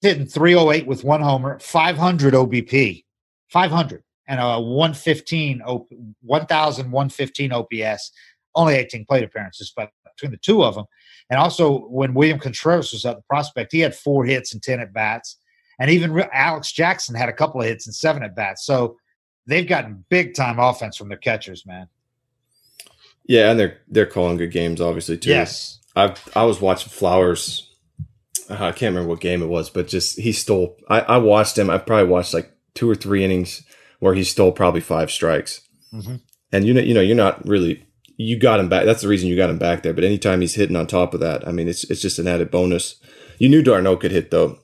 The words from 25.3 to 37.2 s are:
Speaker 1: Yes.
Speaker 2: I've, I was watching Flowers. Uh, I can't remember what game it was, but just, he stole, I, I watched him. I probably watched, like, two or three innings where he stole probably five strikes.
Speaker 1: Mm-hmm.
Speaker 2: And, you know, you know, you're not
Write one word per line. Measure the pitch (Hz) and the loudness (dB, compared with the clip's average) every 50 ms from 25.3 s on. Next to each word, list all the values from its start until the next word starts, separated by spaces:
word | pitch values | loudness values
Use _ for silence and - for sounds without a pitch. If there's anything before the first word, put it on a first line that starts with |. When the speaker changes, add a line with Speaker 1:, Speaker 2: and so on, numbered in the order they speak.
Speaker 1:
Yes. | 147 123 104 - - - - - - - _ _ - | 0 0 0 -4 -8 -12 -14 -14 -18 -20 _ _ 0
Speaker 2:
I've, | 95 101 98 95 - - - - | 2 2 2 0 -4 -12 -4 0
I | 107 113 | 2 2
was | 117 101 90 | 2 2 2
watching | 98 95 90 - - - | 0 0 0 -2 -4 -12
Flowers. | - - 98 87 90 95 92 90 85 - - - - - - _ _ _ _ _ _ - - - _ _ _ _ - - - - | -6 -4 0 2 4 4 4 2 0 -2 -6 -8 -10 -12 -14 _ _ _ _ _ _ -18 -18 -18 _ _ _ _ -12 -12 -10 -12
Uh, | 101 | -8
I | 101 98 85 | -4 -4 -4
can't | 82 - 123 107 90 | -2 -2 -2 -2 -2
remember | 90 87 82 | -2 -2 -4
what | 85 82 | -4 -4
game | - 87 90 87 | -4 -2 -2 -2
it | 82 82 | -2 -2
was, | 87 82 78 - | -4 -4 -6 -4
but | - 92 87 - | -6 -6 -4 -4
just, | - 90 - - - 95 | -4 -4 -4 -4 -6 -4
he | 107 113 | -4 -4
stole, | 104 - - - 101 92 90 87 - _ _ - | -4 -2 -2 0 0 0 0 -2 -6 _ _ 0
I, | 104 117 | 0 2
I | - - 120 | 2 4 2
watched | 123 113 104 104 107 104 - - | 4 6 6 6 4 4 2 0
him. | 110 101 92 | 0 0 0
I | 82 92 | 0 -2
probably | - - 110 107 95 90 | 0 2 2 4 4 4
watched, | 90 90 90 - - | 2 2 0 -2 -4
like, | 82 - - _ _ _ _ - | -4 -4 -6 _ _ _ _ -6
two | - 120 117 | -2 0 0
or | 104 | 0
three | 98 - 98 101 98 95 | -2 -2 -2 -2 0 0
innings | 95 92 90 87 - - - - _ _ _ _ _ _ _ | 0 0 0 -2 -4 -8 -14 -20 _ _ _ _ _ _ _
where | - 95 | 2 2
he | 92 98 | 2 2
stole | 90 - - - 95 90 | 0 0 2 4 4 4
probably | 90 - 95 90 85 85 | 4 4 2 2 2 0
five | 82 - 82 80 78 73 | -2 -2 -2 -2 -2 -2
strikes. | - - 85 82 78 - - - - - _ _ _ _ _ _ 110 | -4 -2 0 0 0 0 -2 -6 -12 -16 _ _ _ _ _ _ -16
Speaker 1:
Mm-hmm. | 110 92 117 127 123 - _ _ _ _ _ | -14 -12 -12 -14 -14 -16 _ _ _ _ _
Speaker 2:
And, | - 98 101 | -2 2 2
you | 110 127 | 4 4
know, | 127 | 4
you | - - | 4 4
know, | 117 104 | 4 4
you're | 92 101 117 | 4 4 4
not | 120 | 4